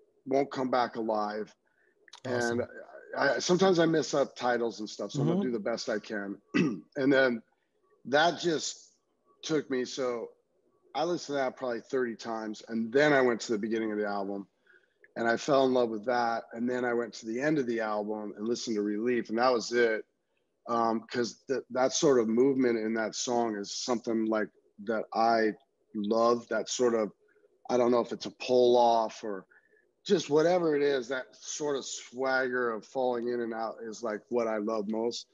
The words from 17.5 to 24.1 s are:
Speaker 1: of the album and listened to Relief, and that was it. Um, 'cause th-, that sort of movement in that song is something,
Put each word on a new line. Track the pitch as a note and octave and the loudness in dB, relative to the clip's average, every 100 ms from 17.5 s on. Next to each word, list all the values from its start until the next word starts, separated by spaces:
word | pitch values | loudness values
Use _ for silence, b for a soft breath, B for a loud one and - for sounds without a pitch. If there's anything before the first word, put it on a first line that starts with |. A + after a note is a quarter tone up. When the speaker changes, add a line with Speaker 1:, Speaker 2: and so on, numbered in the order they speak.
| D#3 | 0
Speaker 1:
of | A#2+ | 0
the | A2+ | -2
album | A2 G#2+ G#2 G#2+ G#2 G#2 | -2 -2 -4 -6 -8 -6
and | A2 | -4
listened | A#2+ - G#2+ | -4 -2 -2
to | |
Relief, | G#2 G#2 A#2+ A#2+ G#2+ | 0 0 0 -2 -2
and | A2+ | 2
that | B2+ | 2
was | A#2+ G2 | 2 0
it. | A#2+ A#2 A2 - _ _ _ _ _ - | 2 2 0 -6 _ _ _ _ _ -4
Um, | A#2 A2+ A2+ A2 | 0 2 0 -2
'cause | B2+ A2+ - - | -4 -4 -6 -6
th-, | B2+ - | -6 -4
that | B2 C3 | 0 0
sort | - D#3+ B2+ | 2 4 4
of | A2 | 4
movement | A2+ C3+ C3 B2 A#2 | 4 4 4 2 2
in | A2 | 0
that | A2+ G#2+ - | -2 -2 -4
song | - A#2+ A#2 G#2 | -2 0 0 -2
is | G2+ | -6
something, | - - A#2 A#2+ | -6 -4 -2 -2